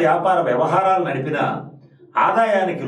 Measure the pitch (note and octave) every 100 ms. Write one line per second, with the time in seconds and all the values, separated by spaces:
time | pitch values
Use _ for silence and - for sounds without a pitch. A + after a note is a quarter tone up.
0 | E3 E3+ F#3+ F3+ C#3 D#3+ D#3 F#3+ F#3+ F#3
1 | D#3 C3+ D3 C#3+ - - - - - _
2 | - - D#3+ A3+ A3 G3 F#3 E3